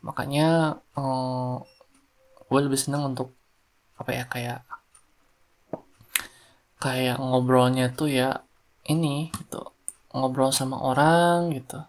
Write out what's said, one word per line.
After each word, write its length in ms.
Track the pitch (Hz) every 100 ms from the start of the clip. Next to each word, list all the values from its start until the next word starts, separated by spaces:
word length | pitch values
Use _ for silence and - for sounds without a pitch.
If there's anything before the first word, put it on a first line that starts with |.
Makanya, 800 | - - 147 143 160 165 156 151 _ -
eh, 580 | 135 131 127 127 127 127 - _ - _ _ _ _ - -
gue 100 | 135 143
lebih 140 | 135
seneng 320 | 135 143 143
untuk, 240 | 127 127 _ _ _ _ _ _ _
apa 100 | 120 123
ya, 80 | 123
kayak, 340 | 127 120 120 - - _ _ _ _ _ _ _ _ _ - _ _ - - - - _ _ _ _
kayak 360 | 135 127 127 123
ngobrolnya 720 | 131 127 127 127 123 131 127
tuh 160 | 127 151
ya 320 | 131 131 - _ _ _ _ -
ini 400 | 156 156 143 160 -
gitu, 240 | - - - _ - - _ -
ngobrol 320 | 131 127 131
sama 320 | 135 131 131
orang 720 | 131 127 151 170 175 175 175
gitu. 240 | 139 131 -